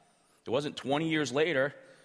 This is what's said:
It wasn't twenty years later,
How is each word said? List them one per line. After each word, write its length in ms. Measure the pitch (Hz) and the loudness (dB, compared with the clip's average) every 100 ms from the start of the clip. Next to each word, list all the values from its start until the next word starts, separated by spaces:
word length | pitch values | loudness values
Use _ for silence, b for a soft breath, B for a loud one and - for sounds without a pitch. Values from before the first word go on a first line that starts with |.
| b b b b - | b b b b -2
It 40 | |
wasn't 260 | 123 147 120 | 0 0 -6
twenty 320 | 123 143 165 | -2 0 0
years 240 | 156 135 | 0 0
later, 420 | 131 160 139 139 - B B | 0 2 2 0 -2 B B